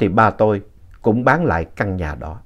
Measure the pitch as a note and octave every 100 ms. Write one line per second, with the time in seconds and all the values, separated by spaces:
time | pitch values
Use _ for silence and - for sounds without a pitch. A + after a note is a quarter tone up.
0 | G2+ G2+ A2 - G#2+ G2+ - - - -
1 | A#2+ A2+ B2 D3+ D#3 E2 E2 - G#2 F#2
2 | D#2 C2+ D2 F2+